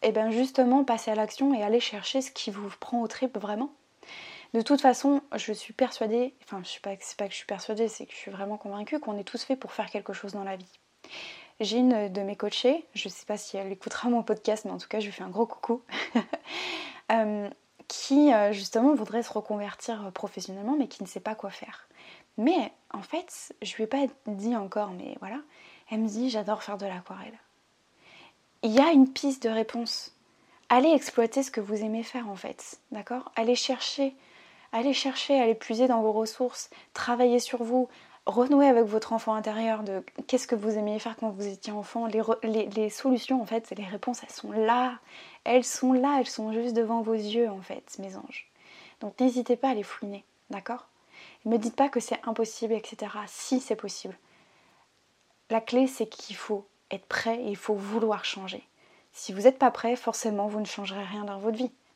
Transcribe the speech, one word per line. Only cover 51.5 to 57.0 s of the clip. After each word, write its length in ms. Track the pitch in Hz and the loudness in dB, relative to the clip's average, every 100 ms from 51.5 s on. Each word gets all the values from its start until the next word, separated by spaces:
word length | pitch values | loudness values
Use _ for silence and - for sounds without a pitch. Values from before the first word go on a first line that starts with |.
me 60 | 226 | 0
dites 180 | 226 - | 0 2
pas 120 | 285 | 2
que 120 | 240 | 2
c'est 180 | - 220 | -2 -6
impossible, 500 | 226 226 220 - 220 | -4 -2 -4 -2 -2
et 80 | 220 | -2
cetera. 380 | - - 208 202 202 | -4 -10 -10 -10 -12
Si, 320 | - - 254 | -12 -2 -2
c'est 160 | - 214 | 0 -4
possible. 420 | 202 - 190 - _ _ _ _ _ _ _ _ _ _ _ _ - | -4 -10 -12 -14 _ _ _ _ _ _ _ _ _ _ _ _ -2
La 120 | 226 | -2
clé, 260 | 220 240 262 | 2 4 4
c'est 220 | - 220 | 2 -6
qu'il 260 | - - | -6 -14
faut 320 | 190 - 202 202 _ _ | -12 -6 -6 -6 _ _
être 160 | 196 | -12